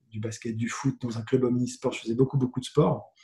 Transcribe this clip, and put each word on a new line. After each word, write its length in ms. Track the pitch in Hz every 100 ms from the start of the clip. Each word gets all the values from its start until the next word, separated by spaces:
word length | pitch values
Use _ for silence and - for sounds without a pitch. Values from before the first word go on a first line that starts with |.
| _
du 100 | 110
basket, 380 | 110 110 120 110
du 100 | 113
foot 280 | - 135 -
dans 160 | 120 113
un 40 |
club 240 | 110 127 123
omnisport. 480 | 123 123 - 131
Je 80 | -
faisais 140 | 113 117
beaucoup, 220 | 135 143
beaucoup 220 | 127 -
de 60 | -
sport, 480 | - 175 127 - _